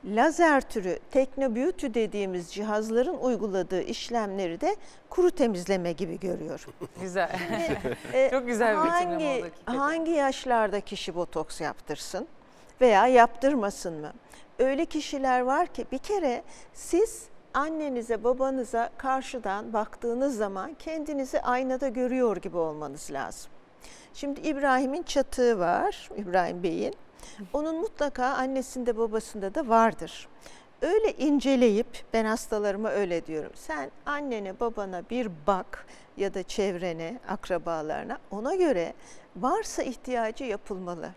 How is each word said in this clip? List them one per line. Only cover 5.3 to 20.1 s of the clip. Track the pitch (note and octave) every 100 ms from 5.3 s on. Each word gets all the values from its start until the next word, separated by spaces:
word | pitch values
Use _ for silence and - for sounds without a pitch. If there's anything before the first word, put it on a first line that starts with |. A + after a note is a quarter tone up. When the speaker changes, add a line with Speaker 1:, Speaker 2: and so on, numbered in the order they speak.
Speaker 1:
temizleme | F4 A#3+ F3+ F3+ G3 F3
gibi | E3+ F#3 F3
görüyorum. | F#3 E3+ D#3+ C#3 - -
Speaker 2:
<laughs> | E3+ -
Güzel. | F#3 F3+ E3 F3+ F3 - - - B2+ A#2+ -
Speaker 1:
E, | B3+ C4+
Speaker 2:
Çok | C4+ A#3+
güzel | A3+ A3+ G#3+
bir | E4
betimleme | F4 F4
Speaker 1:
hangi, | E4+ D#4
Speaker 2:
oldu | B3+
hakikaten. | F3 - - B3+
Speaker 1:
hangi | C#4 E4 D#4+
yaşlarda | E4 C4+ C4 C4 A#3 G#3+ G3+
kişi | - G3+ -
botoks | E3+ E3+ E3 D#3 -
yaptırsın | D3+ - - D3 - F3+ E4 - - - - -
veya | B3+ G3 A#3+
yaptırmasın | B3+ A#3 - C4+ C#4+ G3+ - F3+ D#3
mı? | D3+ - - - - -
Öyle | C4 C#4
kişiler | E4 D#4 - C#4+ C4+ B3
var | B3 C#4+ F4
ki | - -
bir | C4
kere | - G#4 D4 - - - -
siz | - - E4+ A4 - - - -
annenize, | C4+ D4+ D#4+ D4 B3 A3+ A3
babanıza | A#3 C4 C4+ C4+ A#3 A#3 A#3 -
karşıdan | C4+ C4 - B3+ G#3+ G3+ A#3
baktığınız | A3 G#3+ - A#3+